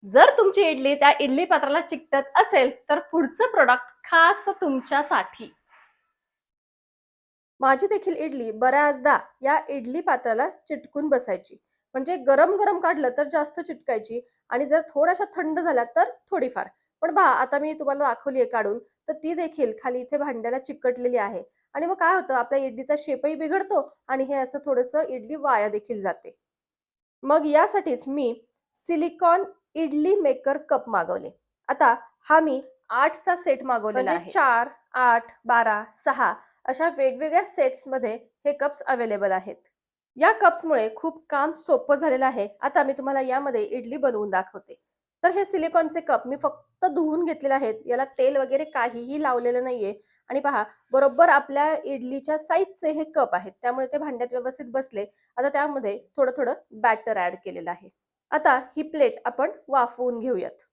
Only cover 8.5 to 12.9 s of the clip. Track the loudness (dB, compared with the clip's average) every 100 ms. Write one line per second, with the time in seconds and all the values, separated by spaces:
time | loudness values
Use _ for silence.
8.5 | 0 2 4 2 2 2 2 0 _ 0
9.5 | 0 0 -8 -6 -4 0 0 0 -2 -2
10.5 | -4 _ -10 -8 -6 0 0 0 -8 -8
11.5 | -20 _ _ _ -8 -6 -4 2 4 4
12.5 | 4 2 2 0